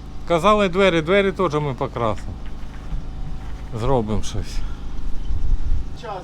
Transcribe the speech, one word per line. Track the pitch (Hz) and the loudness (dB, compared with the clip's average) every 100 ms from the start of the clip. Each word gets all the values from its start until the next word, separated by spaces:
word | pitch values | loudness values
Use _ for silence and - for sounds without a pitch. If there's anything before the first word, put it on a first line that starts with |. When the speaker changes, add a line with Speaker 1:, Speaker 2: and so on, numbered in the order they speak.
| - - - | -10 -6 0
Speaker 1:
Казали | 151 196 214 190 | 4 4 4 4
двері, | 180 190 165 | 4 4 4
двері | 156 202 196 | 2 2 2
теж | 196 175 | 0 0
ми | 151 147 | 0 -2
покрасимо. | 123 131 117 113 101 - - - - - - - - - - - - - - - 110 | -4 -4 -2 -2 -2 -6 -8 -8 -6 -8 -8 -6 -6 -6 -6 -6 -6 -6 -8 -8 -4
Зробимо | 123 131 107 104 | 0 2 2 0
щось. | - 101 - - - - - - - - - - - - - - - - | 0 -2 -4 -2 -2 -4 -4 -2 0 0 2 2 4 4 4 4 2 -4
Speaker 2:
Час, | 220 190 | -8 -10